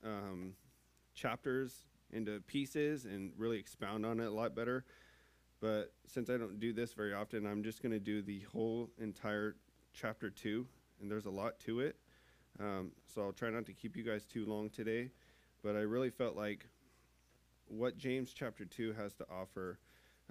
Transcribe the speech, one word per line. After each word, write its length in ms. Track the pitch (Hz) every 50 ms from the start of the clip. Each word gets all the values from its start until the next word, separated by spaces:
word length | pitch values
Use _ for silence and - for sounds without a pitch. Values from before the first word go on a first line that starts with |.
| 110
um, 480 | 110 107 101 101 98 92 90 92 92 95 - - - - - - - _ - _ _ _
chapters 720 | - - 123 117 - - 139 127 131 135 123 - - - - - - - -
into 280 | - 113 110 104 104 101 -
pieces 580 | - - 143 139 135 - 151 147 147 151 135 120
and 280 | 98 101 98 98 87 -
really 220 | 101 110 117 113 101
expound 480 | - - - - 110 98 107 107 107
on 140 | 113 113 117
it 60 | 117
a 40 | 107
lot 240 | 107 107 117 113 101
better. 300 | 113 117 120 127 131 - - - - - - - - - - - - - - - -
But 320 | 107 110 107 107 95 - - - -
since 240 | - - 127 117 120
I 60 | 123
don't 240 | 120 117 98 95 104
do 120 | 113 120
this 200 | 110 113 120 110
very 200 | - - 104 101
often, 320 | 101 101 107 - 120 110 104
I'm 200 | 104 104 104 104
just 180 | 110 107 -
gonna 160 | - 117 110 107
do 240 | 98 104 107 104
the 180 | 98 104 101 95 104 -
whole 360 | - 120 113 113 113 120 117 113 - -
entire 560 | 113 107 95 - - 107 107 104 107 107 - - - - - - - _
chapter 380 | - - - 110 113 - 120 98
two, 380 | - - - 107 107 120 127 127 - - - _ - -
and 100 | 101 101
there's 160 | 104 107 104
a 40 | 101
lot 280 | 95 98 104 120 - -
to 200 | - 113 113 120
it. 160 | 139 160 - - _ - - - - - - - - - - -
Um, 320 | 104 104 98 95 92 82 - - - -
so 100 | - 110
I'll 100 | 101 98
try 180 | 95 - 120 113
not 160 | 110 117 107
to 60 | -
keep 240 | 95 - - 107 -
you 80 | - 110
guys 200 | 117 107 104 -
too 220 | - - 117 104
long 240 | 107 107 104 107 107
today, 400 | - - 107 113 110 117 123 135 - - - - - - - - - -
but 140 | - 104 104
I 60 | 104
really 280 | 107 104 113 127 131 123
felt 280 | - - 123 110 78
like 320 | 95 107 104 104 - - - - - - - - - - - - _ _ _ - - _ - - _ _
what 320 | - 110 110 123 123 - 98
James 340 | - 131 127 131 123 123
chapter 320 | - - 135 117 - - 101
two 280 | 87 - - 113 110
has 200 | 107 110 104 101 -
to 120 | - - -
offer, 520 | 90 92 95 92 - 98 92 90 104 - - - - - - - - - _ -